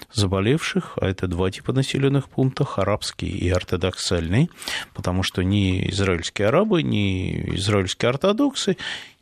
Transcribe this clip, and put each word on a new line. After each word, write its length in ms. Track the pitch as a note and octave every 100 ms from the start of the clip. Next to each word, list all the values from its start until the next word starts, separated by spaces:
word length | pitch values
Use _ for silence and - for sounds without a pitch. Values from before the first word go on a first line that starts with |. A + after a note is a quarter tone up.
| -
заболевших, 840 | - G2 F#2+ G2+ D#3 - F#3+ - -
а 60 | F#2+
это 200 | F#2+ F#2
два 220 | F2 F#2+
типа 240 | - -
населённых 560 | B2+ C3+ C#3 C3+ C#3 -
пунктов — 480 | - C3 - C#3+ -
арабский 520 | F#2+ G#2+ - - E2+
и 200 | F#2 F2+
ортодоксальный, 1000 | F2+ - F2+ F2+ - - F2 E2 G2+ E3+ - - - -
потому 300 | - - F#2
что 180 | F2+ -
ни 480 | F#2 G2+ F#2+ F#2 -
израильские 600 | G2 F#2+ F2 - - G#2
арабы, 340 | D3 A3 F3+
ни 720 | C3 G#2+ G2+ F#2 F2+ D#2+ D#2+ E2
израильские 540 | G2 G#2 F#2 - A#2
ортодоксы 680 | C3+ F#3+ G#3+ C#4+ - - F3+ - - - -